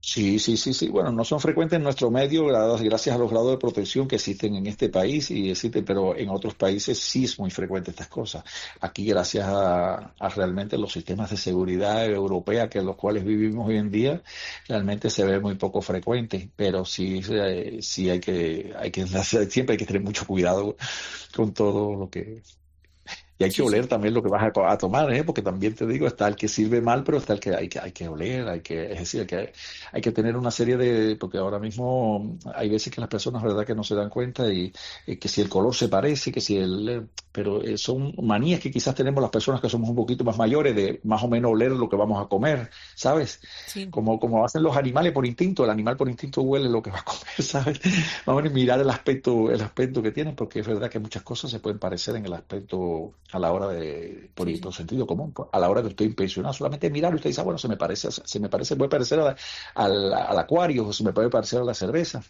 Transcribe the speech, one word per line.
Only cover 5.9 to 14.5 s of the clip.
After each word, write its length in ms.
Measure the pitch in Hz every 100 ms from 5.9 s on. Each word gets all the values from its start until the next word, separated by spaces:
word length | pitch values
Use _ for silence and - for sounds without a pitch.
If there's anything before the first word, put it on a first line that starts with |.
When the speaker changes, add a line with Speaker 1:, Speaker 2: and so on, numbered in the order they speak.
| 98 95 82
Speaker 1:
en 140 | 101
otros 240 | 98 110
países 460 | - 95 101 117 127
sí 240 | - 131
es 160 | 127 -
muy 100 | 95
frecuente 400 | - 92 95 90
estas 180 | 87 87
cosas. 360 | - 123 78 - - - -
Aquí, 220 | 87 -
gracias 440 | 101 95 90 110 98
a, 640 | 98 95 90 90 92 104 -
a 100 | 98
realmente 480 | 104 92 92 101 -
los 160 | 101
sistemas 380 | 87 82 95 104
de 60 | 101
seguridad 680 | - 90 92 90 101 110 113
europea 640 | 101 98 92 87 113 113
que 140 | 104
los 120 | 95 95
cuales 280 | 104 107 95
vivimos 420 | 107 110 110 107
hoy 100 | 110
en 120 | 104
día, 320 | 104 127 170 - - -